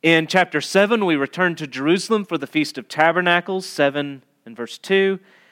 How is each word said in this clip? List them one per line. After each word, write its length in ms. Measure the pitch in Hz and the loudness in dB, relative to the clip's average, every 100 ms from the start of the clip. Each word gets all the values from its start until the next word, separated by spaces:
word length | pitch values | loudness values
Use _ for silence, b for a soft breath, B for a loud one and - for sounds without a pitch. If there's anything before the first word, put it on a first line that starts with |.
In 260 | 160 165 160 | 4 2 4
chapter 340 | 190 175 151 | 2 2 -2
seven, 440 | - 185 202 233 196 | 0 2 2 2 2
we 120 | 156 | 0
return 380 | 135 - 180 165 | -2 -2 -2 -2
to 120 | 151 | -8
Jerusalem 560 | 131 143 185 - 220 | -4 0 0 2 -2
for 140 | 196 165 | 0 -6
the 100 | 139 | -4
Feast 300 | 156 147 - | -2 -2 -6
of 100 | 117 | -12
Tabernacles, 760 | - 160 170 180 175 175 190 180 | 2 2 2 2 0 0 -8 -8
seven 580 | - 143 139 143 139 _ _ - | 0 0 0 -6 -10 _ _ -20
and 100 | 117 | -12
verse 220 | 117 - | -12 -12
two. 420 | - 196 196 190 b b b | 0 2 2 -2 b b b